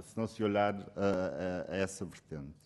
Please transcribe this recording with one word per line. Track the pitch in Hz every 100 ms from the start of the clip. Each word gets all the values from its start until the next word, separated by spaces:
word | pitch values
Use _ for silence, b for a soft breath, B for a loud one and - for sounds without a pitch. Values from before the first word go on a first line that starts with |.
se | - -
não | 110
se | -
olhar, | 107 101 101
eh, | 101 - - 98 90 92 69 92 90 -
a, |
a | 92
essa | 92 -
vertente. | 87 - - 78 69 -